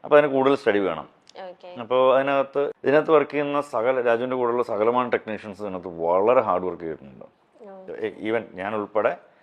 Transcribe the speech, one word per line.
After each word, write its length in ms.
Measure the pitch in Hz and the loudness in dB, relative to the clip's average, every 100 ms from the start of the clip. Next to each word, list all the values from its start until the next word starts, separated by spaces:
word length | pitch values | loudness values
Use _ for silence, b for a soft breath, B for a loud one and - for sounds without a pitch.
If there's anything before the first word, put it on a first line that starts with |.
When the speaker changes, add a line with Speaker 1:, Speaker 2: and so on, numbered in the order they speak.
Speaker 1:
അപ്പൊ 140 | - 147 | 6 4
അതിന് 140 | 147 | 4
കൂടുതൽ 220 | 135 131 | 2 2
സ്റ്റഡി 240 | 139 117 101 | 2 2 2
വേണം. 400 | 95 80 - _ _ - 185 | 0 -4 -10 _ _ -18 -18
Speaker 2:
ഓക്കെ. 320 | - 185 180 | -16 -18 -14
Speaker 1:
അപ്പൊ 360 | 113 127 131 131 | -2 2 4 4
അതിനകത്ത്, 540 | 135 139 135 143 147 - | 2 -2 -2 -4 -4 -4
ഇതിനകത്ത് 260 | 135 147 151 | 2 2 4
വർക്ക് 200 | 156 139 | 2 2
ചെയ്യുന്ന 300 | 143 143 143 | -4 -2 -4
സകല, 400 | 139 120 117 131 | -2 -2 0 0
രാജുവിന്റെ 360 | 120 117 127 127 | 2 0 0 -2
കൂടെയുള്ള 260 | 120 123 | 0 0
സകലമാന 460 | 117 107 110 123 123 | -2 0 2 2 0
ടെക്നീഷ്യൻസ് 540 | 117 - 104 107 92 | -2 -4 -10 -10 -12
ഇതിനകത്ത് 260 | 104 92 90 | -10 -8 -10
വളരെ 520 | 82 82 90 107 127 | -4 0 2 4 4
ഹാർഡ് 240 | 107 92 | 4 -2
വർക്ക് 180 | 92 85 | -2 -6
ചെയ്തിട്ടുണ്ട്. 420 | 82 73 67 62 - _ _ _ 208 | -10 -10 -16 -20 -20 _ _ _ -20
Speaker 2:
ഓക്കെ. 360 | 190 190 82 107 | -18 -14 -8 -8
Speaker 1:
എ-, 240 | - 107 | -6 -4
even 120 | 113 101 | -4 -4
ഞാൻ 200 | 90 98 | -10 -6
ഉൾപ്പെടെ, 420 | 107 101 214 113 175 _ b | -6 -4 0 0 -2 _ b